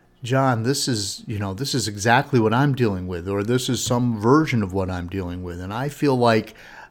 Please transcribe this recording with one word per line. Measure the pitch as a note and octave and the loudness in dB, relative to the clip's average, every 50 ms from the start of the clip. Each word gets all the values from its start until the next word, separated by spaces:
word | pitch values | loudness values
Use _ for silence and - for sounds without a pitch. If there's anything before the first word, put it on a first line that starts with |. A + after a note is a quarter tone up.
| _ _ _ _ | _ _ _ _
"John, | B2+ A#2 C3 C3+ C3+ C3 B2 A2 | -6 -2 0 2 2 2 2 2
this | A2 B2 C#3+ - - C#3+ | 0 0 0 0 -2 -2
is, | A#2+ G#2+ G2+ F#2+ - - - | -2 -2 -4 -6 -8 -10 -10
you | - A2+ G2 | -8 -6 -4
know, | G2+ G2 F#2+ | -4 -4 -4
this | G2 C#3 C#3+ - | -6 -4 -4 -2
is | C3 A2+ A2+ | -2 -2 -4
exactly | G2+ G2+ G2 A#2 A#2+ C3 C#3 - - A#2+ | -4 -2 2 4 4 4 4 2 2 2
what | A2 G#2+ A2 | 4 4 4
I'm | B2+ C#3+ D3 C3 | 2 2 2 0
dealing | A#2+ B2 G#2+ G2 F2+ F2+ F2+ | 0 0 0 0 -2 -6 -6
with," | F#2 E2+ F2 F#2+ | -8 -6 -4 -4
or, | G2 G2+ | -2 -2
"This | G#2 A2 B2 B2+ B2+ - | 0 0 0 0 0 -2
is | B2 G#2+ | -2 -2
some | - - B2 B2 B2 B2 A2+ G#2 | -2 -2 0 0 0 0 -2 0
version | G#2 A#2 C#3 D#3 D#3+ C#3 B2+ A2+ | 4 4 4 4 4 2 0 0
of | G#2 F2+ | 0 -2
what | F#2 G2 F#2 F2+ | -2 -2 -2 -2
I'm | F#2 F2 F2 E2+ | -4 -6 -6 -6
dealing | F#2 G2 F#2 F2 F2 F2+ | -6 -6 -6 -6 -8 -8
with." | F2+ F2 E2+ F2+ | -10 -10 -10 -10
And | F2+ F#2+ | -10 -8
I | G#2 A#2 C3+ D3 | -6 -6 -6 -8
feel | C#3+ - D3+ C#3+ C3 | -4 0 0 2 4
like | B2 A#2+ A#2 A2+ A2 G#2+ - - - - - - - - - | 4 6 6 6 4 2 -2 -10 -20 -20 -20 -20 -20 -20 -18